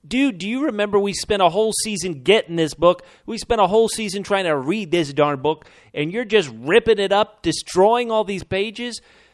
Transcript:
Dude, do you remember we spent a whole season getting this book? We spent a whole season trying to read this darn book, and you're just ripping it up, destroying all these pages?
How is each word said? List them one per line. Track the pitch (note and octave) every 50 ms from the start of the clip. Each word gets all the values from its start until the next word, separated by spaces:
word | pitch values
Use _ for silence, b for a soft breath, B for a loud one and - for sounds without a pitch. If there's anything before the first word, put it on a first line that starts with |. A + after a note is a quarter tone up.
| _
Dude, | C#3+ F3+ B3+ C#4 C#4 G#3
do | E3 F3+
you | G3+ A#3 C4 C#4+
remember | D#4 G#3+ G#3 G#3 G#3+ G3 G3+
we | G3+ G3+ F#3
spent | - - - G#3+ G3
a | F#3 E3+
whole | D#3+ G3+ A3 A3 G3+ - -
season | A3 G#3 F3 D#3+ F#3 E3 C3+ B2
getting | D3 G3+ A3+ - - E3+
this | E3 D#3+ C#3+ -
book? | C#3 D#3+ F3 F3+ F3 B B B B B
We | - A3+
spent | G#3 - _ A#3 A3
a | G3
whole | E3+ G3+ A3 A3+ G3+
season | - - A3 G3+ F3 G3+ F#3
trying | - G3+ G3 F#3+
to | E3+ D3+
read | C#3 B2+ C#3+ G3 A3 G3+ D#3
this | E3+ F3 D#3+ C#3 C#3
darn | C#3+ D3 D3 C#3+ C3+
book, | C3 D3+ D#3+ D#3+ b b b b b b b
and | - D3+ D#3+
you're | F3+ A#3 B3+
just | G3 G#3+ G#3+ E3+ C3+ A2+
ripping | A2 A#2+ C#3+ F#3 A#3 A3+ A3 A3 G3
it | G3 G3
up, | G3 G3+ G#3+ - _ _
destroying | - E3 D#3 - - - - F3+ F#3+ G#3+ A#3 A#3+ B3 A#3
all | A3 A3 G#3+
these | F3+ G3+ F3+ D3
pages? | _ F#3+ F#3+ G3+ A3+ G3 A#3 A#3+ A#3+ A#3 - b b b b b b